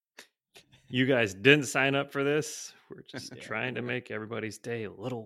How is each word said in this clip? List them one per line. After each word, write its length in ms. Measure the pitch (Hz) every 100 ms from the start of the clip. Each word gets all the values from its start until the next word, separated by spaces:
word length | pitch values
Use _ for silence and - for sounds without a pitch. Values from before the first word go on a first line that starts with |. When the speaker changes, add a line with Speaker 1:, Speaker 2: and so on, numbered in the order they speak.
| _ - - _ _ - _ - _
Speaker 1:
You 120 | 123 131
guys 280 | 127 107
didn't 340 | 95 120 147 123
sign 280 | 139 135 139
up 160 | 139
for 100 | 139 139
this. 480 | 151 147 - - - _
We're 140 | -
just 300 | - 110 -
Speaker 2:
Yeah. 80 | -
Speaker 1:
trying 340 | - 110 123 120
to 60 |
make 300 | 120 123 120
everybody's 460 | 107 107 110 107 101
day 260 | 123 117
a 80 | 104
little 340 | 92 123 120